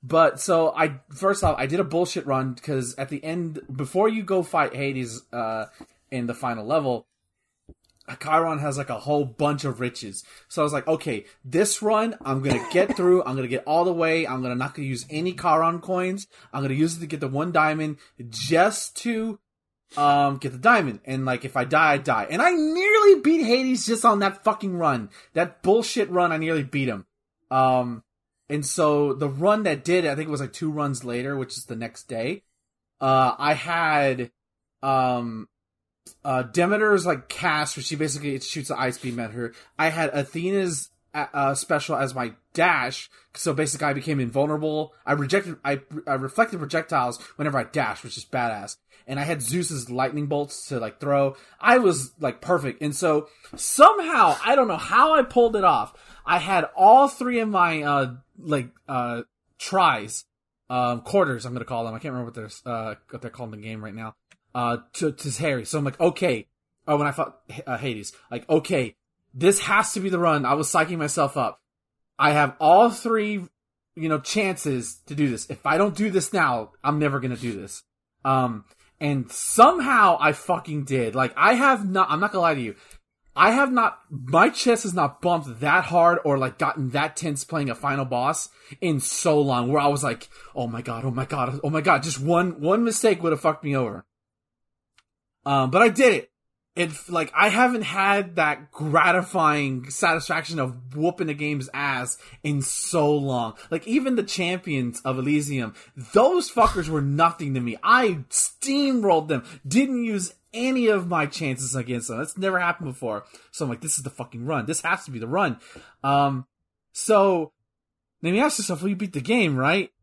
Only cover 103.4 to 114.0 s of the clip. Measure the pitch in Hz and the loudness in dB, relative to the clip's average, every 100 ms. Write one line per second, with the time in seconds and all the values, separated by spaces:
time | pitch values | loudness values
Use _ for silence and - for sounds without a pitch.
103.4 | 117 - - 170 220 247 262 247 202 - | -4 -8 -8 -8 0 0 2 -2 -2 -4
104.4 | 175 180 180 143 123 117 131 131 131 151 | -2 -4 -4 -2 -2 -4 -6 -4 0 0
105.4 | 143 139 117 - - - 120 202 254 359 | 0 -4 -4 -8 -20 -18 0 4 4 4
106.4 | - - 220 196 156 156 139 143 165 170 | -2 2 2 2 -2 -2 0 2 2 2
107.4 | 147 131 120 110 180 240 240 170 131 - | -6 -4 -4 -4 2 4 4 -2 -4 -2
108.4 | - - 269 277 277 254 202 165 151 143 | -4 -4 -4 0 0 0 2 2 2 -4
109.4 | - - 139 185 269 254 233 208 185 - | -4 -16 0 2 2 0 -2 -4 -6 -12
110.4 | _ 226 247 262 233 202 175 170 147 - | _ -6 -2 2 2 2 0 -2 -2 -4
111.4 | 156 127 131 135 120 120 - 113 151 - | -6 -4 -6 -6 -4 -6 -6 -8 -8 -4
112.4 | 190 185 175 170 156 127 120 104 - - | -2 0 -2 -4 -8 -8 -6 -6 -10 -20
113.4 | _ - 143 117 160 - | _ -8 -6 -6 -6 -6